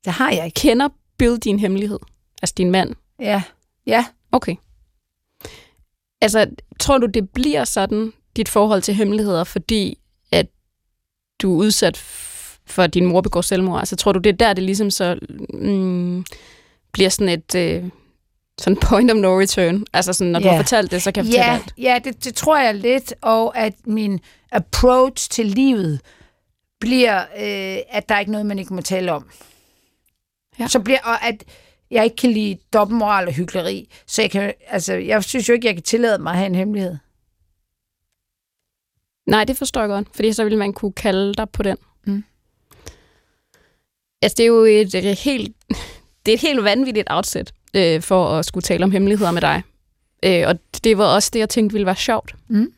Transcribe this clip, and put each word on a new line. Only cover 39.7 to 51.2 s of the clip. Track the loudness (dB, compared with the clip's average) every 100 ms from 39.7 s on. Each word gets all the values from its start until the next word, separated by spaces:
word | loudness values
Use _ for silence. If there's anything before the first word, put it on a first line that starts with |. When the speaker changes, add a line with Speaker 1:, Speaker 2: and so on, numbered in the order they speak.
| -4
Speaker 2:
jeg | -4
godt, | -4 -8 -2
fordi | -2
så | 0
ville | 0 0
man | -2
kunne | -4 -8
kalde | -4 -2 0 -2
dig | -4 -6
på | -4
den. | -4 -4 _ _ -6
Speaker 1:
Mm. | -6 -8 _ _ _ _ _ -20 -20 _ _ _ _ _ _ _ _ _ _ _ _
Speaker 2:
Altså, | -2 4
det |
er | 4
jo | 6
et, | 6 6 4 0
et | -2 -2
helt, | -2 -4 -6 -14 _ -8 -8 -18 _ _ 0
det |
er |
et | 2
helt | 2 2
vanvittigt | 2 2 0 -2 -2
outset, | -4 -4 -8 -10 -16 _
øh, | 0 2 0
for | 2 2 2
at | 0 -2
skulle | -6
tale | -2 0 2
om |
hemmeligheder | 2 2 2 0
med | 0
dig. | 0 -2 -6 _ _ _ _ _ 0
Øh, | 2 0
og | -2 _ -2
det | 2 4
var | 4
også | 2